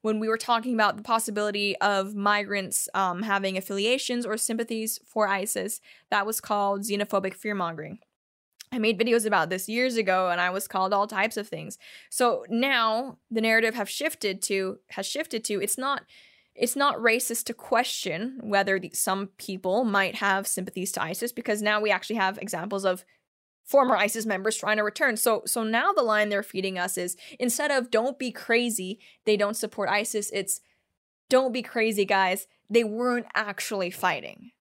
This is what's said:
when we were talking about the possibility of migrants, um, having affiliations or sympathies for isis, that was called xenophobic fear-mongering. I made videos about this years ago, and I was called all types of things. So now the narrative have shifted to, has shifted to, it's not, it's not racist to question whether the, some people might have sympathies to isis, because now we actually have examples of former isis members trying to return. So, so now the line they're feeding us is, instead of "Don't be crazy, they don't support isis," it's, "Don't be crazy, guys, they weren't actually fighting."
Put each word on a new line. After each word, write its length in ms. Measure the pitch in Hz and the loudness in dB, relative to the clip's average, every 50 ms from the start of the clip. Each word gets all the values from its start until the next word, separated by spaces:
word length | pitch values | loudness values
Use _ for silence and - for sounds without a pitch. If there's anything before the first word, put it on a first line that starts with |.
when 180 | - 220 214 214 | 0 0 0 0
we 80 | 220 | 2
were 100 | 220 220 | 0 0
talking 380 | 220 - - 240 226 226 254 240 | 0 2 2 2 2 2 0 2
about 220 | 220 214 202 - | 4 4 4 2
the 60 | 214 208 | 0 -2
possibility 720 | - 233 226 226 - 208 208 208 208 208 208 202 202 190 | 0 0 0 0 -2 -2 0 -2 0 0 0 0 0 0
of 360 | - - 208 202 196 190 196 214 | 2 2 2 4 2 0 -2 -4
migrants, 720 | 202 202 208 208 208 202 190 202 202 190 185 - - - - - | 0 2 4 4 2 2 0 -2 -4 -4 -2 -4 -4 -4 -2 0
um, 300 | 190 190 180 175 180 214 | 0 0 0 0 -2 -2
having 340 | 220 196 196 196 196 185 | 0 0 0 0 -2 -2
affiliations 720 | 185 190 - 196 196 202 226 247 277 - - 247 240 240 | -4 -4 -4 -4 -2 0 0 0 0 -2 -4 -4 -4 -2
or 100 | 196 214 | -4 -4
sympathies 640 | 220 - - 226 226 247 226 233 220 220 220 - - _ | -4 -2 -4 -2 -4 -4 -4 -4 -4 -4 -6 -6 -8 _
for 240 | - - 220 208 | -6 0 0 2
isis, 540 | 185 196 196 190 220 - 202 185 208 - - _ - - - _ _ | 2 0 -2 -2 -4 -4 -4 -4 -6 -8 -10 _ -20 -20 -20 _ _
that 160 | 208 208 196 | 0 0 0
was 120 | 220 220 - | 0 -4 -6
called 420 | - - 214 208 202 196 202 202 | -2 -2 0 2 2 2 0 -2
xenophobic 520 | 202 233 202 202 208 202 - 196 190 190 185 | -2 -2 -2 -2 0 0 0 0 0 -2 -8
fear-mongering. 640 | - - 214 208 196 180 170 165 160 156 - 202 - _ _ _ _ _ _ _ _ _ _ _ _ - _ | -6 -8 -6 -4 -2 -4 -4 -4 -8 -12 -12 -14 -16 _ _ _ _ _ _ _ _ _ _ _ _ -14 _
I 80 | 247 254 | -4 0
made 200 | 214 220 226 180 | 2 2 2 2
videos 260 | - 247 226 233 214 | 4 4 4 2 4
about 240 | 214 208 185 160 165 | 4 4 2 2 2
this 200 | 185 185 185 - | -2 -4 -4 -4
years 260 | 220 240 254 262 240 | -2 0 0 2 2
ago, 340 | 226 214 190 185 185 185 180 | 2 2 4 4 4 2 2
and 120 | 175 175 | 2 2
I 80 | 180 180 | 0 0
was 180 | 185 196 196 | 0 -2 -6
called 240 | - - 190 190 185 | -2 0 0 2 2
all 160 | 202 196 208 | 2 2 2
types 300 | 208 214 190 202 226 - | 0 0 0 0 0 -2
of 100 | - - | -6 -8
things. 300 | - - 156 156 - - _ - - - - - _ | -8 -10 -10 -10 -12 -14 _ -20 -20 -20 -20 -18 _
So 360 | - - 254 240 202 - - - | -2 2 2 2 2 0 -2 -2
now 680 | 233 226 254 277 269 240 226 220 220 226 262 269 - _ _ _ | 0 0 2 2 2 2 2 2 0 0 -2 -6 -12 _ _ _
the 80 | 226 226 | -2 0
narrative 360 | 220 226 226 226 226 220 220 | 2 4 4 4 4 2 0
have 120 | 247 202 | -2 -6
shifted 540 | 202 - - 285 311 - _ - 202 190 - - | -4 -4 -2 -2 -4 -2 _ -4 -4 -2 -2 -2
to, 360 | - 202 196 190 190 196 - _ _ | -2 0 0 0 -2 -6 -8 _ _
has 160 | - - 196 | -10 -8 -6
shifted 400 | - - 285 311 - - 220 226 | -6 -4 -6 -6 -4 -6 -6 -4
to, 160 | - 208 190 | -2 -2 -2
it's 160 | - 208 - | 0 -2 -2
not, 260 | - 254 277 277 - - _ - - - - _ _ _ _ _ | -2 0 -2 -2 -4 -6 _ -20 -20 -20 -20 _ _ _ _ _
it's 200 | - 240 240 - | -2 -2 -2 2
not 220 | 277 277 285 - | 2 2 2 2
racist 480 | - 226 233 220 247 - - 233 - - | 2 2 2 2 2 0 -2 -4 -4 -6
to 80 | - - | -6 -10
question 840 | - - - 254 226 254 - - - - 190 156 170 214 254 262 262 | -10 -2 2 2 2 2 0 -4 -6 -4 -4 -4 -4 -6 -8 -8 -10
whether 360 | - 214 202 196 196 196 190 | -4 0 2 2 4 2 0
the, 120 | 190 185 - - | 0 -2 -6 -4
some 340 | - - 196 190 196 202 190 _ | -4 -2 0 -2 -2 -4 -8 _
people 480 | - - - 190 185 - 185 190 226 262 | -14 -10 -10 -10 -4 -2 0 2 2 2
might 300 | 220 196 196 190 185 214 | 2 2 2 2 0 -2
have 300 | - 208 202 190 196 196 | 0 0 2 2 2 0
sympathies 460 | - - - 185 190 - 185 185 - - | -2 -4 -4 -6 -6 -6 -6 -6 -4 -4
to 80 | - | -4
isis, 300 | 135 160 185 - 240 240 | -4 -4 -4 -4 -6 -6
because 300 | - - 233 - 214 208 | -6 -6 -2 -2 -2 0
now 180 | 208 208 214 214 | 2 2 2 2
we 120 | 214 214 | 2 2
actually 260 | 196 180 - - 220 | 0 0 0 -4 -2
have 220 | 226 190 190 208 214 | 0 0 0 -2 -4
examples 460 | 196 208 - 165 170 208 202 196 196 | -8 -6 -6 -6 -4 -4 -4 0 0
of 200 | 190 185 190 - _ _ _ _ _ _ _ _ _ _ _ _ | 0 0 0 -6 _ _ _ _ _ _ _ _ _ _ _ _
former 320 | - - 277 262 254 240 | 4 4 6 6 6 4
isis 300 | 180 208 220 - 226 220 | 4 2 0 0 -2 -2
members 320 | 226 202 185 190 220 220 | -2 -2 0 0 0 -2
trying 200 | - - 202 214 | 0 0 0 2
to 60 | 214 208 | 2 2
return. 320 | 208 208 - 311 269 220 | 0 0 2 2 2 2
So, 280 | 220 - 247 220 180 - | 2 4 4 4 2 0
so 180 | - - 247 220 | -2 -2 -2 0
now 300 | 220 220 233 285 381 392 | 2 2 4 4 4 4
the 100 | 320 254 | 4 4
line 260 | 226 214 208 208 208 | 4 4 4 2 2
they're 140 | 208 196 208 | 0 -2 -2
feeding 340 | - - 190 185 190 185 | -2 -6 -4 -4 -2 -2
us 200 | 180 180 180 - | -2 -4 -2 -2
is, 180 | 185 180 180 - - - - - - | -4 -4 -6 -6 -10 -14 -20 -8 -4
instead 320 | 240 247 233 - 294 294 | -2 -2 0 0 0 2
of 200 | 285 262 240 - | 2 0 0 2
"Don't 280 | - 220 233 269 262 - | 2 2 2 2 -4 -4
be 120 | 262 247 | -6 -6
crazy, 680 | - - - - 226 240 240 240 220 185 185 185 220 _ - - _ _ _ | -6 -8 -2 2 2 2 2 0 -2 -4 -6 -6 -10 _ -14 -20 _ _ _
they 120 | 220 214 | 2 2
don't 180 | 202 208 202 226 | 4 2 0 0
support 340 | - - 220 - - 196 147 | -4 -6 -6 -4 -4 -2 0
isis," 420 | 196 208 - - - 214 208 - - | 0 0 0 0 -4 -4 -4 -2 -4
it's, 260 | 196 190 196 - - _ _ _ _ _ _ _ _ _ _ _ _ _ _ | -4 -2 -2 -4 -6 _ _ _ _ _ _ _ _ _ _ _ _ _ _
"Don't 240 | 262 254 269 262 226 | 4 4 4 4 -2
be 80 | 254 | -4
crazy, 420 | 220 - - 240 220 226 214 208 196 | -6 -4 -2 0 0 2 2 2 2
guys, 440 | 196 208 190 190 185 185 196 - _ _ _ _ _ | 4 4 4 4 2 0 -2 -4 _ _ _ _ _
they 140 | 202 233 233 | 4 4 4
weren't 440 | 214 208 226 247 247 240 240 233 - - | 4 -2 -2 0 0 0 0 -4 -2 -2
actually 560 | - 220 208 196 - - - 220 196 185 175 | -2 -2 -2 -6 -6 -6 -4 -2 -2 -4 -4
fighting." 600 | 185 - - 185 156 127 - 62 - - - 240 _ _ | -4 0 0 0 0 0 -6 -12 -16 -18 -20 -20 _ _